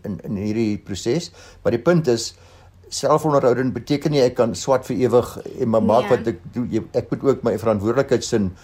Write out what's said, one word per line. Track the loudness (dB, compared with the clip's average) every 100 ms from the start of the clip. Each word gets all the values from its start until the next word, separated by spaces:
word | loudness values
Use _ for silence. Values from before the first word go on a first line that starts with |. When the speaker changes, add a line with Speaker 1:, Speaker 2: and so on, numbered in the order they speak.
Speaker 1:
in, | -8 -10
in | -6 -6
hierdie | -2 -2 -2 -2
proses. | -6 -8 -2 -4 -4 -14 -20 -6
Maar | -2
die | 0
punt | 2 2 4
is, | 0 -2 -12 -20 -20 -20 -20 -14
selfonderhoudend | -4 0 2 2 2 2 2 0
beteken | -4 -2 -2 0
nie | 2
ek | 2 2
kan | -2
swat | -2 0 0 0
vir | 0
ewig | 2 2 2 -6 -12 -4
en | 0
maar | 2
maak | 4 4 4
Speaker 2:
Nee. | 0
Speaker 1:
wat | 0
ek | -6 -8
doen. | -8 -4
Jy, | -4 -4
ek | -6 -4
moet | -2
ook | 0 0
my | 0 0
verantwoordelikheid | 0 0 0 0 2 0
sin | 0 -2 -2 -6